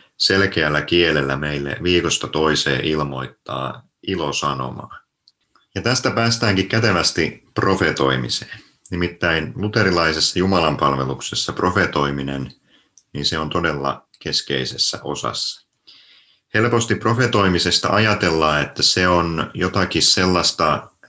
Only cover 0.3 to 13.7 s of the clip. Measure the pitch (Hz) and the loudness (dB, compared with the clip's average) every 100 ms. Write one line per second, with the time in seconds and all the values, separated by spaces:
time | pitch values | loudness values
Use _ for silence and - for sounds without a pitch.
0.3 | 95 98 87 76 76 76 87 82 76 69 | 2 2 2 0 0 2 4 4 2 0
1.3 | 69 76 73 71 - 87 87 85 - 78 | -2 -4 -4 -6 -4 0 2 2 -2 -4
2.3 | 78 78 76 71 65 78 78 71 65 65 | 0 2 2 0 0 0 -2 -2 -6 -10
3.3 | - - 67 67 - - _ - 90 73 | -12 -10 -6 -6 -10 -18 _ -6 -4 -4
4.3 | 69 73 67 64 - - - _ _ _ | -2 -4 -4 -6 -10 -14 -18 _ _ _
5.3 | _ _ _ _ 98 113 131 127 113 117 | _ _ _ _ -4 -2 0 0 2 0
6.3 | - 113 95 95 113 110 87 82 - 78 | 2 2 2 2 2 2 2 0 0 -2
7.3 | - _ - 95 95 82 71 67 65 58 | -4 _ -2 2 2 2 2 0 0 -2
8.3 | - - - - _ - 87 87 - 87 | -6 -8 -18 -20 _ -8 -4 -4 -2 -2
9.3 | 80 78 - 104 110 95 87 82 80 - | 0 -2 -6 -2 0 2 2 2 0 -2
10.3 | 90 95 92 78 71 71 67 65 67 - | 0 2 2 2 2 0 0 -2 -6 -6
11.3 | - - - 90 95 85 - 71 69 69 | -6 -6 -2 0 2 0 0 -2 -2 -6
12.3 | 69 65 - _ _ _ _ _ 71 71 | -6 -8 -14 _ _ _ _ _ -6 -4
13.3 | 80 78 87 85 | -2 -2 -2 -2